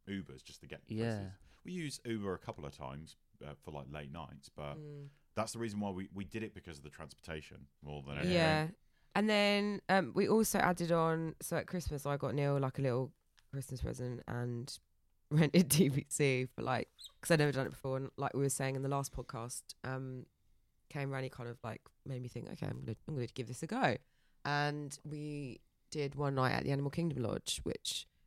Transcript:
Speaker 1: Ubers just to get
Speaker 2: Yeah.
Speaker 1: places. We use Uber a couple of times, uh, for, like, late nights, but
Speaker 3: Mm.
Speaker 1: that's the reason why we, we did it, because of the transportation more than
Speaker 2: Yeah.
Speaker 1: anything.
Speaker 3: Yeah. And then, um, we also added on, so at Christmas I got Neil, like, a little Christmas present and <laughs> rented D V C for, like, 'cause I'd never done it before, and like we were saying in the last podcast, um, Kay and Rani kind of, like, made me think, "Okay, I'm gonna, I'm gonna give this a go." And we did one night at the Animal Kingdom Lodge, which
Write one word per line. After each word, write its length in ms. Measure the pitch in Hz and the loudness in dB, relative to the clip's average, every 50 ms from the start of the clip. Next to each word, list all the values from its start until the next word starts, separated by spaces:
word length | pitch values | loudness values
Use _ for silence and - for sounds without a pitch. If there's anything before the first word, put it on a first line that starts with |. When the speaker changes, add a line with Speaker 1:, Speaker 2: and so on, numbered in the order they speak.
| - 98 | -10 -8
Speaker 1:
Ubers 340 | 98 98 73 67 67 65 | -6 -6 -6 -8 -14 -18
just 180 | - - 71 - | -18 -20 -20 -18
to 40 | 73 | -16
get 160 | 71 80 78 - - | -14 -14 -14 -10 -6
Speaker 2:
Yeah. 80 | 107 110 113 117 110 | -4 -2 -2 -2 -2
Speaker 1:
places. 180 | 104 95 95 98 - - - - - - | -4 -6 -8 -12 -14 -20 -20 -20 -18 -12
We 80 | 180 | -10
use 280 | 180 180 160 139 - - - | -8 -6 -6 -6 -6 -8 -6
Uber 280 | 120 113 107 101 98 90 | -4 -4 -2 -2 -2 -4
a 40 | - | -4
couple 260 | - 120 - - 73 | -6 -10 -10 -8 -8
of 100 | 71 - | -10 -10
times, 420 | - 71 65 69 73 78 71 - _ _ _ _ - - | -10 -10 -10 -10 -10 -12 -14 -18 _ _ _ _ -14 -14
uh, 100 | 73 73 | -14 -12
for, 160 | - - 85 | -12 -12 -10
like, 200 | 76 71 67 67 | -10 -10 -10 -8
late 200 | 73 76 73 69 | -10 -10 -10 -10
nights, 380 | 76 85 76 - - - - - | -10 -10 -12 -12 -14 -18 -20 -18
but 280 | - 82 73 71 71 | -12 -10 -8 -8 -8
Speaker 3:
Mm. 340 | - 151 147 147 143 143 139 - _ _ _ - | -10 -12 -14 -14 -14 -14 -16 -18 _ _ _ -4
Speaker 1:
that's 180 | 107 113 - | -4 -4 -4
the 60 | - 117 | -4 -4
reason 200 | 117 110 104 104 | -4 -4 -2 -2
why 100 | 104 101 | -4 -4
we, 180 | 90 92 95 - | -4 -6 -8 -8
we 120 | 90 98 98 | -8 -10 -8
did 180 | - - 110 | -6 -6 -6
it, 120 | 110 107 - | -8 -8 -10
because 240 | - - 87 76 71 | -12 -14 -14 -14 -14
of 60 | 69 | -14
the 60 | 76 | -14
transportation 800 | - - 78 71 - _ - 82 80 78 71 - 73 69 71 - _ _ | -14 -14 -14 -14 -16 _ -10 -8 -8 -8 -8 -12 -18 -18 -20 -20 _ _
more 200 | 73 73 73 73 | -12 -10 -10 -8
than 120 | 67 69 71 | -8 -6 -4
Speaker 2:
Yeah. 40 | 71 | -2
Speaker 1:
anything. 120 | - 180 | 0 2
Speaker 3:
Yeah. 380 | 180 170 160 160 156 156 156 165 - _ _ _ _ _ _ _ - | 4 4 4 4 4 2 0 -2 -6 _ _ _ _ _ _ _ 0
And 140 | 202 208 214 | 2 2 4
then, 540 | 214 208 202 202 202 202 202 208 202 - - - | 4 4 6 4 4 4 2 0 -2 -2 2 4
um, 240 | 190 190 160 117 - | 4 4 4 4 2
we 140 | 185 202 - | 2 4 6
also 300 | 214 226 220 - - 190 | 6 6 6 4 4 4
added 340 | - 175 180 175 170 165 | 4 4 4 4 2 4
on, 420 | 170 165 165 165 160 160 165 160 - - | 4 6 6 4 4 2 0 -2 -4 -6
so 160 | - - 170 | -6 -2 -2
at 100 | 151 - | -2 -2
Christmas 400 | - - 175 - - 151 135 - | -2 -4 -4 -2 -2 -4 -2 -2
I 100 | 143 143 | -2 -2
got 180 | 143 143 131 123 | 0 0 0 2
Neil, 240 | 147 143 143 139 139 | 2 4 4 4 4
like, 200 | 135 131 - 139 | 2 2 0 2
a 40 | |
little 300 | 135 131 123 127 131 - - _ _ _ _ _ - - | 2 2 2 2 0 -2 -6 _ _ _ _ _ -16 -10
Christmas 320 | - 139 131 - 135 120 | -8 -8 -6 -6 -6 -4
present 400 | - 113 120 131 123 123 120 120 - - | -2 -2 -2 -2 -4 -6 -6 -6 -6 -4
and 500 | 110 120 120 123 120 120 127 - - - _ _ _ _ _ _ _ _ _ - | -4 -2 -2 -2 -2 -4 -6 -8 -10 -14 _ _ _ _ _ _ _ _ _ 2
<laughs> 0 | |
rented 380 | 147 156 156 143 - 180 175 127 | 6 6 6 8 8 8 8 8
D 200 | 147 156 196 143 | 8 8 8 6
V 180 | 135 143 - - | 6 2 -2 -2
C 380 | - - 147 135 131 127 127 | 2 4 4 6 6 4 2
for, 160 | 127 - - | -2 -4 -4
like, 260 | 117 123 127 110 - - _ - - - _ - | -2 0 0 0 -2 -4 _ -18 -18 -18 _ -4
'cause 100 | - - | 2 4
I'd 80 | 170 151 | 6 8
never 120 | 147 147 | 6 6
done 140 | 127 131 131 | 4 2 0
it 40 | - | -2
before, 260 | 139 - - 135 131 131 | -4 -4 -4 -2 -2 -2
and 120 | 135 - - | -4 -6 -4
like 160 | - 139 - | -2 -2 0
we 80 | - 131 | 2 2
were 80 | 139 135 | 2 2
saying 280 | - - 135 135 135 | 2 0 0 0 0
in 60 | 135 | 0
the 60 | 135 139 | 0 0
last 240 | 139 139 135 - | 0 0 -2 -2
podcast, 640 | - 135 117 - - 113 117 123 - - - - - _ - | -6 -8 -8 -8 -6 -6 -6 -6 -8 -10 -12 -14 -16 _ -8
um, 400 | 131 131 131 131 131 131 127 - - _ _ _ _ _ _ _ _ _ _ _ - | -6 -6 -6 -6 -6 -8 -10 -12 -14 _ _ _ _ _ _ _ _ _ _ _ -10
Kay 140 | - 143 | -6 -4
and 100 | 139 139 | -4 -2
Rani 160 | 135 131 131 127 | -2 -4 -4 -6
kind 200 | - - 120 120 | -6 -8 -10 -10
of, 80 | 117 - | -10 -8
like, 200 | - 113 - - _ - _ _ - | -8 -8 -8 -8 _ -20 _ _ -10
made 160 | 139 131 127 | -8 -6 -6
me 60 | 123 117 | -6 -6
think, 200 | - 123 - - | -8 -8 -8 -8
"Okay, 180 | - - - | -8 -4 -4
I'm 140 | - 117 131 | -4 -4 -4
gonna, 160 | 135 120 107 - - | -4 -6 -6 -6 -6
I'm 80 | - 156 | -6 -2
gonna 120 | 131 120 | -2 -2
give 220 | - - - 117 113 | -4 -4 -6 -6 -6
this 140 | 127 - | -6 -6
a 40 | 165 | -4
go." 320 | 147 214 262 220 139 107 - - _ _ _ _ _ _ _ - | -2 0 4 4 4 4 2 -2 _ _ _ _ _ _ _ -2
And 540 | 143 147 147 147 147 147 147 147 143 - - - | 0 2 2 2 2 0 -2 -6 -8 -10 -10 -10
we 560 | 147 151 147 151 151 147 143 143 123 - - _ _ _ _ _ - | -8 -8 -6 -6 -6 -6 -6 -6 -8 -10 -12 _ _ _ _ _ -6
did 240 | - 151 143 139 139 | -2 -2 -2 0 0
one 200 | 139 143 139 139 | 0 0 2 4
night 180 | 131 127 123 | 4 4 4
at 120 | - - 135 | 4 2 2
the 60 | 135 | 2
Animal 200 | 139 139 143 139 | 2 2 0 -2
Kingdom 320 | - 170 170 165 139 131 | 0 0 0 0 0 0
Lodge, 380 | 117 101 98 - - - - - - | 0 0 0 -2 -2 -4 -4 -2 -2
which 420 | - - - - - - - - _ _ _ _ | -4 -4 -4 -4 -4 -4 -4 -6 _ _ _ _